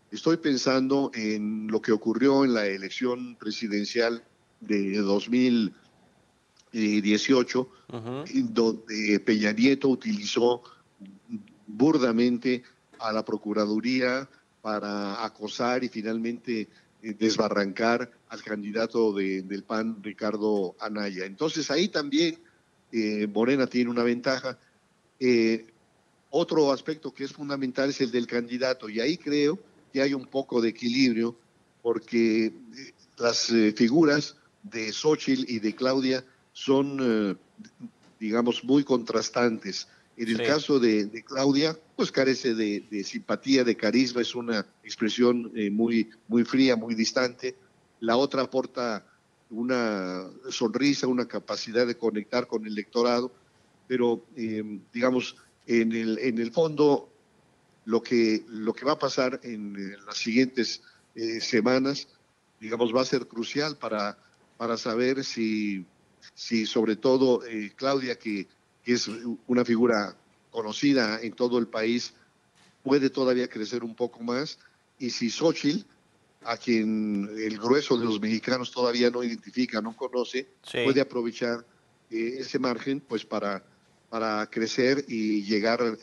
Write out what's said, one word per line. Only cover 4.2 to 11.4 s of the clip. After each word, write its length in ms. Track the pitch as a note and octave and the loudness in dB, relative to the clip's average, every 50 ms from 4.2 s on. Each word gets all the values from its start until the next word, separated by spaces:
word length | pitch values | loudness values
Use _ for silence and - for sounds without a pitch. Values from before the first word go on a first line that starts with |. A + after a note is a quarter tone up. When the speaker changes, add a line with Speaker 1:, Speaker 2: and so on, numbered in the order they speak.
| - _ _ _ _ _ _ _ | -8 _ _ _ _ _ _ _
Speaker 1:
de 380 | A2+ G#2 G#2 G2+ G2 G2 G2 G#2+ | -4 -2 0 0 0 0 0 0
dos 300 | G2+ G2 G2 G2+ F#2+ A2+ | 2 2 2 0 2 2
mil 460 | A#2+ B2 B2+ B2+ A#2+ A#2 G#2+ F2+ - _ _ _ _ _ _ _ _ _ _ _ _ _ _ _ _ _ _ _ | 2 4 4 4 4 2 2 0 -4 _ _ _ _ _ _ _ _ _ _ _ _ _ _ _ _ _ _ _
dieciocho, 1000 | - A2+ G#2+ G#2 G#2 G#2 G2 G#2 G#2+ G#2+ - - C3+ B2+ A#2+ - - B2 - - - - _ - | -4 0 0 2 2 2 4 4 2 4 4 4 4 4 4 2 0 -2 -2 -4 -8 -20 _ -14
Speaker 2:
Ujú. 340 | - A#2+ A2 A#2 B2+ C3+ D3 F#3+ | -12 -10 -10 -8 -10 -10 -8 -4
Speaker 1:
en 240 | - C3+ B2+ A#2 | -2 -2 -2 0
donde 680 | A2 A#2 A2+ A2+ A2 G#2 - - G#2+ G#2+ G#2+ G#2 G#2 G2+ | 2 2 2 2 2 -2 -6 -8 -6 -2 0 2 2 2
Peña 320 | - - A2+ G#2+ G#2 G#2 | 2 2 2 2 2 2
Nieto 360 | G#2+ A2 A#2+ C3+ C3+ C3+ - C3+ | 2 4 4 4 4 4 2 2
utilizó 760 | B2+ B2 - A2+ G#2+ G2+ G#2 G2+ - A#2 A#2 A#2+ B2 A#2+ - - - - _ _ _ - G2+ G2 - - _ A#2 A#2 G#2+ | 2 0 -2 -4 -4 -4 -4 -4 0 2 4 4 2 0 -4 -12 -20 -20 _ _ _ -20 -20 -20 -20 -20 _ -12 -12 -12